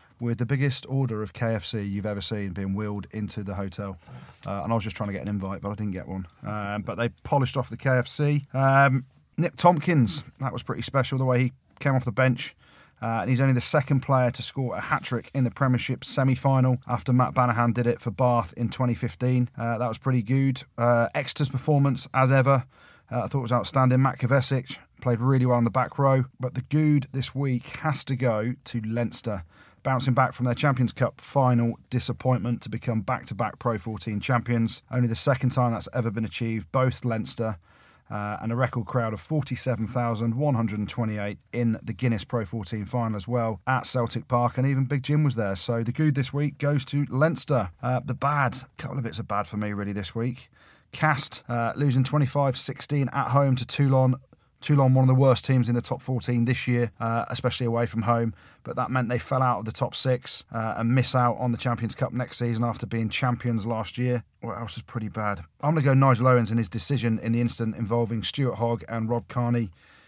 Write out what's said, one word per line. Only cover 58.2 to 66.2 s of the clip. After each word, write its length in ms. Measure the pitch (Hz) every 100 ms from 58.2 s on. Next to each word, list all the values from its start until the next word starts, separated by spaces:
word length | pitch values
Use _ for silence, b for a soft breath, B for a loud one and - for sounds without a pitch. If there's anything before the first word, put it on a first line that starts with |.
| 117 B B B
But 100 | - -
that 140 | 123
meant 180 | 127 117
they 100 | 123
fell 240 | - 131
out 160 | 127 107
of 40 |
the 60 | 110
top 240 | - 120
six, 500 | - 139 127 - - -
uh, 220 | 113 113 -
and 140 | 117
miss 200 | 131 123
out 220 | 131 123 110
on 140 | 123
the 60 | 117
Champions 360 | 127 117 113
Cup 180 | - 131
next 260 | 123 123 -
season 260 | 120 113
after 220 | 120 110 104
being 220 | 113 113
champions 560 | - 131 117 120 113 107
last 320 | 113 107 -
year. 260 | 127 123 - _
What 160 | 117 110
else 180 | 117 -
is 60 |
pretty 260 | - 117 107
bad? 320 | 110 104 101 - _
I'm 140 | 143
gonna 100 | 160
go 80 | 139
Nigel 320 | 135 135 117